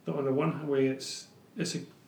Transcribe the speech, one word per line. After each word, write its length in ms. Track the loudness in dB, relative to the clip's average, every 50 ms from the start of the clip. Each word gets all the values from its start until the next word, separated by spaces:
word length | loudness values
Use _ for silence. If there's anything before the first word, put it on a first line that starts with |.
| -6
That 100 | -4 -2
on 80 | 0 0
the 80 | 2
one 340 | 2 2 2 2 0 -2 -2
way, 200 | 0 2 4 4
it's, 420 | 4 2 -2 -6 -8 -10 -10 -12 -16 -20 -20 -20 -12 -6
it's 180 | -4 -4 -4 -4
a 60 | -6 -8 -10 -16 -20 -18